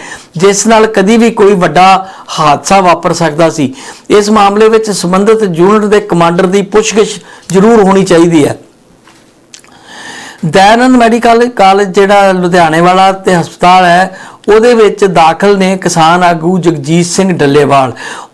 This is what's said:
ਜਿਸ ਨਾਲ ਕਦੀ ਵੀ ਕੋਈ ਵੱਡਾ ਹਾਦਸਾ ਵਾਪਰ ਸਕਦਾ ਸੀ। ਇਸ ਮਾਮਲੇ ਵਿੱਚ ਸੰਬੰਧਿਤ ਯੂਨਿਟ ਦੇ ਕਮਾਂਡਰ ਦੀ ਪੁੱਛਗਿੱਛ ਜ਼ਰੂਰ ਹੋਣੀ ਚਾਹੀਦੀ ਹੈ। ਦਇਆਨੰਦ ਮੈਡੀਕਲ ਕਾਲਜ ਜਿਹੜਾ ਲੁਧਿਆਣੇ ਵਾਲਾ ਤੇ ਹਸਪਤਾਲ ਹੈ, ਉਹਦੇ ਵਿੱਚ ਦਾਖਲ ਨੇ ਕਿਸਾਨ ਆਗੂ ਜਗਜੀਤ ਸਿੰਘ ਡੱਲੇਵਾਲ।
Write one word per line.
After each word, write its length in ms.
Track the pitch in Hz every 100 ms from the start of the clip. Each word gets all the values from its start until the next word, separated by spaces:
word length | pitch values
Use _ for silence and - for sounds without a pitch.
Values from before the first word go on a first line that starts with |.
| - - - 160
ਜਿਸ 300 | 196 196 220
ਨਾਲ 200 | 220 220
ਕਦੀ 300 | 202 190 226
ਵੀ 140 | 226
ਕੋਈ 240 | - 202
ਵੱਡਾ 520 | 196 175 156 190 - - - - -
ਹਾਦਸਾ 420 | 151 139 - 196
ਵਾਪਰ 320 | 185 165 175
ਸਕਦਾ 380 | 165 160 147 165
ਸੀ। 220 | 151 131 - - - -
ਇਸ 200 | 208 208
ਮਾਮਲੇ 380 | 220 202 208 220
ਵਿੱਚ 220 | 220 220
ਸੰਬੰਧਿਤ 520 | 185 175 185 202 220 202 160
ਯੂਨਿਟ 260 | 185 214
ਦੇ 160 | 208 202
ਕਮਾਂਡਰ 460 | 208 175 220 175 185
ਦੀ 160 | 202
ਪੁੱਛਗਿੱਛ 560 | 196 214 214 202 196 - - - -
ਜ਼ਰੂਰ 300 | 185 214 233
ਹੋਣੀ 220 | 190 190
ਚਾਹੀਦੀ 420 | 190 170 175 165 131
ਹੈ। 100 | 113 - _ _ _ _ _ _ _ _ - - - - - - - - -
ਦਇਆਨੰਦ 520 | 156 190 202 233 254 254
ਮੈਡੀਕਲ 520 | 226 233 233 233 240
ਕਾਲਜ 460 | 247 190 196 202
ਜਿਹੜਾ 380 | 185 196 202 196
ਲੁਧਿਆਣੇ 480 | 185 180 180 160 160
ਵਾਲਾ 320 | 175 185 190
ਤੇ 240 | 185 - 175
ਹਸਪਤਾਲ 480 | 160 - 180 185
ਹੈ, 340 | 180 175 190 - - - -
ਉਹਦੇ 260 | 214 240
ਵਿੱਚ 300 | 226 208 -
ਦਾਖਲ 540 | 196 170 165 165 202 202
ਨੇ 180 | 185 190
ਕਿਸਾਨ 460 | 180 170 160 180
ਆਗੂ 360 | 175 165 165 185
ਜਗਜੀਤ 480 | 170 151 139 170 170
ਸਿੰਘ 260 | - 190 160
ਡੱਲੇਵਾਲ। 540 | 143 143 139 139 131 - - - -